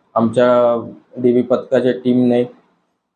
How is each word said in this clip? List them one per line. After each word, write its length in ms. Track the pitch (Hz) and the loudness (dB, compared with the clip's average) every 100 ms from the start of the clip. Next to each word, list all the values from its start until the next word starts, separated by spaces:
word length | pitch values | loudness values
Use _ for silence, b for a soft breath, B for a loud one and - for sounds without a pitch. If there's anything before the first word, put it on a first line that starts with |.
| _ | _
आमच्या 680 | 113 113 120 123 123 120 117 101 - _ 127 | -2 0 2 2 4 2 -2 -6 -18 _ -2
डीबी 260 | 123 120 | 0 0
पथकाच्या 500 | 123 123 - 127 123 | 0 -4 -2 -2 0
टीमने, 500 | 120 123 123 123 120 123 - _ _ _ _ _ | -2 -2 0 0 0 -4 -10 _ _ _ _ _